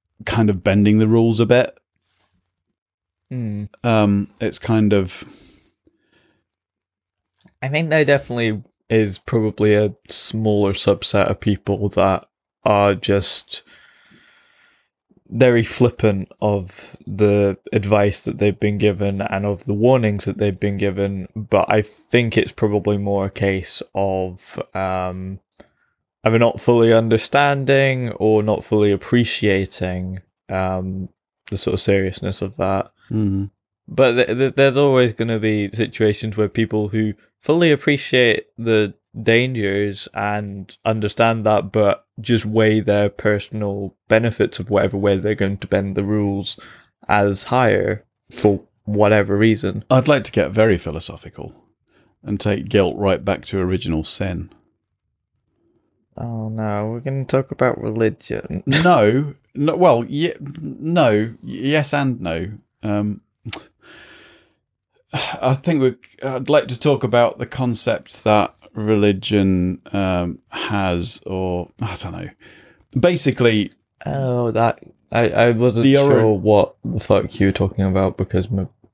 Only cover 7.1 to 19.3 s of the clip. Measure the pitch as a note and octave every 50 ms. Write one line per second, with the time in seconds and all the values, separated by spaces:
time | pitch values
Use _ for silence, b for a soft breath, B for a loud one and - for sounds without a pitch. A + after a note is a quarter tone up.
7.1 | _ _ _ _ _ _ _ _ _ _ - C3+ C#3+ D#3 E3 D#3 D#3 D#3 D3 C#3+
8.1 | C#3+ C#3 - - B2 A#2+ A#2 A2 G#2+ G2+ - _ _ _ _ - A2 A2 G#2+ G2+
9.1 | F#2+ - - - - A#2 A2 G#2+ G2+ - G#2+ G#2+ G#2 G#2 G#2+ G2+ - - _ -
10.1 | - - - - - A2 A2 G#2+ G#2 G#2 G2+ G2 F#2+ - - - G2 - - -
11.1 | - G2+ F#2+ - G2+ - - G#2+ G2+ - _ - G2+ G#2 G#2 G2+ - F2 F#2 F#2+
12.1 | F#2+ - - _ _ _ _ _ _ _ - A2+ G#2 G2+ G2+ G2+ G2 - - -
13.1 | G2+ G2 F#2+ - - - - _ - - b b b b b b b b b b
14.1 | b b b b b b b b b b b b b b b b _ _ _ _
15.1 | _ _ _ - - A2+ C3 B2+ A#2+ A#2 A2+ - - - B2 A#2 - - - G#2+
16.1 | G2+ F#2+ F2+ - - _ - G#2 G#2 G2+ F2+ F2+ - - - - - - _ -
17.1 | G2 G2 G#2+ G#2 G2+ G#2 G2+ G2+ F#2+ - _ - - A2+ G2 G2+ G#2+ G#2 G2+ G#2
18.1 | - - - A2+ G#2+ - G#2 G#2 F#2+ - - G#2 G#2 G2+ G#2 G#2 G2 F#2+ G#2 G2+
19.1 | G2 G2 G2 -